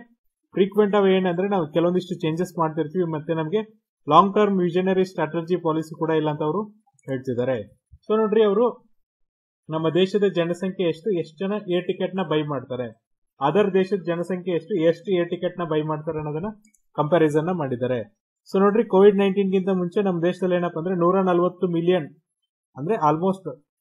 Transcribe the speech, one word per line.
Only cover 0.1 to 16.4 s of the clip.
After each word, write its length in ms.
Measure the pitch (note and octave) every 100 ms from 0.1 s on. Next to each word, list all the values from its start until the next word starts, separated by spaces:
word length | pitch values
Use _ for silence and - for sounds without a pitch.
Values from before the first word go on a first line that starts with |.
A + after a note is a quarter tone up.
| _ _ _ _
frequent 420 | - F#3+ G3+ G#3
ಆಗಿ 180 | G#3 G3
ಏನಂದ್ರೆ 360 | F#3+ F#3 E3+ G3+
ನಾವು 240 | G3+ D3+
ಕೆಲವೊಂದಿಷ್ಟು 480 | E3+ F3 F3+ F#3 F#3
changes 380 | D#3+ D#3+ F3+ -
ಮಾಡ್ತಿರ್ತೀವಿ, 540 | D#3+ D#3 D3+ F#3 E3+
ಮತ್ತೆ 220 | D#3 E3
ನಮ್ಗೆ 260 | E3 D#3 G#3 G#3+ _ _ _ -
ಲಾಂಗ್ 240 | D#3 G3
ಟರ್ಮ್ 260 | G3+ G#3 G3
visionary 440 | F3+ E3+ F#3 F#3
strategy 520 | F#3 - D3+ E3+ E3 F3+
policy 420 | E3 D#3 D#3+ D#3
ಕೂಡ 120 | D#3+
ಇಲ್ಲ 200 | D#3+ D3+
ಅಂತ 120 | D3+
ಅವರು 200 | D3+ F3 G#3+ _ _ _ -
ಹೇಳ್ತಿದ್ದಾರೆ. 540 | C3+ C3 A#2+ B2+ B2 G2+ _ _
So 220 | - - G#3+
ನೋಡ್ರಿ 260 | G#3+ G#3+
ಅವರು 440 | G#3+ G3 A#3+ A#3+ _ _ _ _ _ _ _ _ -
ನಮ್ಮ 200 | D#3 D#3+
ದೇಶದ 340 | D#3 F#3+ G3+
ಜನಸಂಖ್ಯೆ 640 | G3+ F3 E3+ E3+ F#3+ F#3 F3
ಎಷ್ಟು, 220 | D#3+ A3+
ಎಷ್ಟು 280 | F3+ D#3 -
ಜನ 140 | G3
ಏರ್ 340 | G#3 G3+ F3 F#3
ticket 300 | F#3 F#3 F3+
ನ 60 |
ಬೈ 200 | E3+ D#3
ಮಾಡ್ತಾರೆ, 680 | D3+ C#3 A#2+ B2 A#2+ A2 _ _ _ -
Other 340 | C3+ E3+ G3+
ದೇಶದ 280 | F#3+ F#3 G3+
ಜನಸಂಖ್ಯೆ 520 | E3 E3+ E3+ F#3 F3
ಎಷ್ಟು, 200 | E3 D#3+
ಎಷ್ಟು 380 | G3+ D#3+ E3 G#3
ಏರ್ 180 | F3+ E3+
ticket 280 | F3+ F3+ F3+
ನ 60 |
ಬೈ 180 | E3 D#3
ಮಾಡ್ತಾರೆ 360 | D#3 D#3 D#3 D#3
ಅನ್ನೋದನ್ನ 280 | D3+ D3+